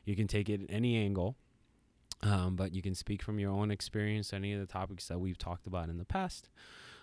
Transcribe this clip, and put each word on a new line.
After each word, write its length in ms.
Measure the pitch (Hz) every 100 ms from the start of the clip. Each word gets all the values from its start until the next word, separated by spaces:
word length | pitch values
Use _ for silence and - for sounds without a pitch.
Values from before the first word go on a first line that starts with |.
You 100 | -
can 120 | 98 104
take 240 | 104 101
it 100 | 101
at 40 | 98
any 260 | 104 120 117
angle, 380 | 101 95 92 123 _ _ _ _ _ _ - -
um, 340 | 104 98 92 92
but 180 | 95
you 80 | 92
can 120 | 95
speak 280 | 90 - 101
from 160 | - 107
your 120 | 98
own 200 | 98 104
experience, 640 | 101 - 107 104 107 101
any 180 | 98 101
of 80 | 101
the 60 | 95
topics 420 | 95 95 92 -
that 100 | 90
we've 200 | 92 87
talked 280 | - 90 92
about 220 | 90 82
in 80 | 85
the 60 |
past. 440 | 92 190 185 - - - - - - -